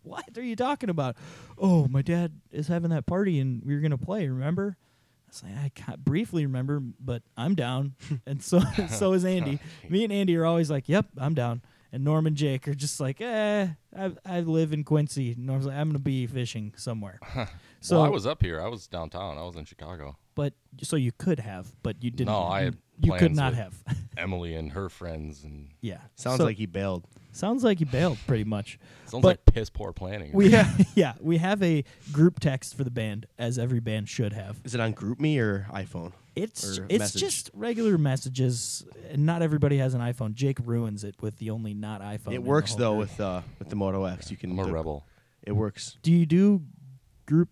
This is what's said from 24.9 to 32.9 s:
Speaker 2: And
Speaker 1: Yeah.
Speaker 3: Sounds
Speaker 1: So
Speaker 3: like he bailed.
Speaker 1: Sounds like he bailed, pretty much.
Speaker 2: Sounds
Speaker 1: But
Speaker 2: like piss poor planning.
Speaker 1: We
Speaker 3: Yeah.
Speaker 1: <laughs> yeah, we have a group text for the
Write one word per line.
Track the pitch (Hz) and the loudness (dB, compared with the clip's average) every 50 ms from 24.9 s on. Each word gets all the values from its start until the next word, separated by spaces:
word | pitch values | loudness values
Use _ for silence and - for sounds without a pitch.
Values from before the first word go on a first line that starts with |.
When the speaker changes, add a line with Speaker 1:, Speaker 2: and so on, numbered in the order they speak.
| - - 90 87 80 78 76 78 76 69 73 | -10 -10 -10 -10 -8 -8 -8 -10 -12 -14 -16
Speaker 2:
And | 76 73 73 73 71 - _ | -16 -16 -16 -16 -20 -16 _
Speaker 1:
Yeah. | - 110 87 - - - _ | -10 -10 -10 -10 -16 -20 _
Speaker 3:
Sounds | - - 123 131 | -8 -4 -2 0
Speaker 1:
So | 127 160 | 2 2
Speaker 3:
like | 135 107 | 0 0
he | 95 110 | -4 -6
bailed. | 90 85 98 98 98 92 87 - _ - - - - | -6 -4 -4 -2 -2 -4 -6 -8 _ -20 -20 -20 -20
Speaker 1:
Sounds | - - - 202 240 269 240 | -10 -6 -2 -2 0 2 2
like | 226 202 165 | 2 4 2
he | 160 | 0
bailed, | 135 127 131 165 180 131 - - | 0 0 0 0 0 -2 -4 -2
pretty | - 131 110 104 | -2 0 0 0
much. | 107 107 101 101 - - - - - - - - | -2 -4 -4 -4 -8 -14 -20 -20 -20 -20 -20 -16
Speaker 2:
Sounds | - - 123 - | -10 0 4 6
Speaker 1:
But | 185 | 6
Speaker 2:
like | 180 - _ | 6 8 _
piss | - - 117 110 - | 6 6 6 -2 -4
poor | _ - 104 95 87 | _ -8 -8 -8 -8
planning. | - 95 92 104 104 82 71 | -8 -8 -8 -8 -8 -8 0
Speaker 1:
We | - 190 202 185 | 4 8 10 10
Speaker 3:
Yeah. | - 185 180 - - - 190 | 10 10 8 6 6 6 6
Speaker 1:
<laughs> | - - | 6 6
yeah, | 214 175 127 107 - | 4 4 4 0 -4
we | - 160 170 165 | 0 2 2 2
have | 170 185 208 208 196 | 4 2 2 2 4
a | 170 160 147 135 - - - - - | 4 4 2 0 -2 -12 -18 -14 -4
group | 147 147 160 180 - - | 4 6 6 6 6 4
text | - 147 131 131 - - - | -2 -2 -2 -2 -8 -10 -6
for | 135 139 | -4 -4
the | 123 | -4